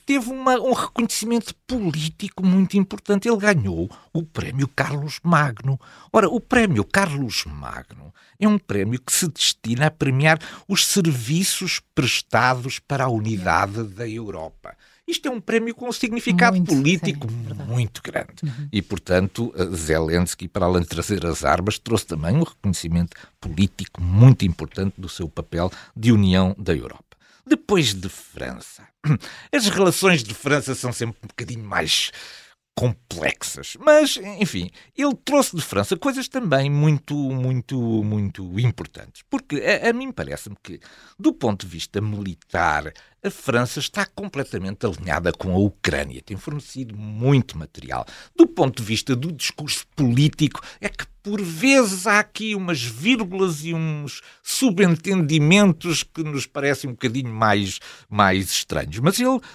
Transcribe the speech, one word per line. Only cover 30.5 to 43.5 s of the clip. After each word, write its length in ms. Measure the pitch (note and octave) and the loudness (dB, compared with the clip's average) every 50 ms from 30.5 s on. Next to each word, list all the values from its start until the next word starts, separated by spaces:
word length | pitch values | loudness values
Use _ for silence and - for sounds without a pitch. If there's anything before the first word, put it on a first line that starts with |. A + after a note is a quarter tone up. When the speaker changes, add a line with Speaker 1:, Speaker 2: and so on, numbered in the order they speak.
| D3 D3 B2 C3 C3 | 0 0 0 -2 -6
Speaker 1:
são 180 | - - B2 A#2 | -4 -4 -6 -4
sempre 240 | - A#2+ A2+ A2 - - | -4 -6 -6 -6 -10 -16
um 40 | G2+ | -16
bocadinho 360 | - - A#2+ - A#2+ A2+ A2 | -14 -14 -12 -10 -10 -10 -10
mais 460 | G#2 F#2+ - D#3+ - - - - - - - - - - - - - _ _ _ _ _ | -6 -4 -4 -2 0 0 0 -2 -4 -6 -12 -18 -20 -20 -20 -20 -20 _ _ _ _ _
complexas. 1000 | - A#2 B2 A2+ - _ _ - F2 D#2 C2+ - - - - - C#2 C#2 - - - | -2 -2 -2 -2 -4 _ _ -8 -4 -2 -2 -2 -4 -8 -10 -10 -10 -12 -14 -14 -2
Mas, 380 | - D4+ D4+ D4+ D4+ C4+ - B3+ F#3+ G3 G#3 G3 | 4 6 6 6 6 4 0 -4 -8 -10 -4 -2
enfim, 320 | G#3+ E3 - F#2+ F2 F#2 - - - _ _ | -2 -2 -2 -4 -6 -8 -10 -16 -20 _ _
ele 180 | - C4+ C#4+ B3+ - _ | -2 0 0 0 -2 _
trouxe 320 | - C#4 C#4+ B3+ - - | 2 2 2 2 2 -2
de 60 | E3+ - | -6 -6
França 340 | - - G3 G3 - F#3+ | -2 -2 -2 0 0 -2
coisas 320 | E3 - C#4 B3+ C4+ B3+ - | -2 -2 -2 -2 -2 -6 -6
também 420 | - C4 B3 F3+ C#3 C3+ C3+ C#3+ | -6 -4 -2 0 2 2 2 2
muito, 440 | C#3+ D3 D3 D#3 D3+ C3+ - - D3 | 2 4 4 4 4 2 0 -4 -4
muito, 600 | D3 C#3+ C3+ C3+ C3 B2+ B2+ B2+ B2+ A#2 - C3+ C3 A#2+ A2+ A2+ A2 G#2+ | -2 -2 -2 -2 -2 -2 0 -2 -2 -4 -4 -4 -2 0 0 0 0 0
muito 560 | G#2 G#2+ G#2+ G#2 G2 - - F#2+ F2+ F2 G2+ | 0 0 0 -2 -2 -4 -8 -10 -8 -4 0
importantes. 640 | A#2+ B2 - - E2 - - - - - - - - _ | 0 0 0 -2 -8 -12 -12 -18 -20 -20 -20 -20 -10 _
Porque 280 | - C#4 - - C#4+ | -6 -6 -4 -4 -4
a, 320 | - - - G#3 - - A3+ | -2 0 0 0 2 2 0
a 40 | A#3+ | 0
mim 200 | A#3+ C4 C4+ - | 0 -4 -6 -6
parece-me 420 | - D#2+ C#2 C#2+ - - G#2+ G2+ - - | -8 -6 -6 -8 -10 -10 -14 -18 -18 -16
que, 160 | - F2+ - - - - - - - _ - | -16 -16 -16 -18 -20 -20 -20 -20 -20 _ -2
do 140 | G3 - D#3+ | 0 0 0
ponto 340 | - - A#2 G#2 F#2+ - | 2 0 0 0 0 -4
de 60 | F#2 E2+ | -10 -10
vista 280 | E2 D#2 - - G2+ | -10 -12 -6 -4 -2
militar, 920 | G#2+ G#2+ G#2 G2+ G#2 G2 E2+ - _ _ - F2 F2 E2+ D2+ D2+ D2+ D2+ - - - _ _ _ | -2 -2 -2 -4 -6 -6 -8 -10 _ _ -2 2 2 2 2 0 -2 -6 -12 -16 -20 _ _ _
a 100 | - G3 | -8 -8
França 500 | - - - - | -8 -6 -4 0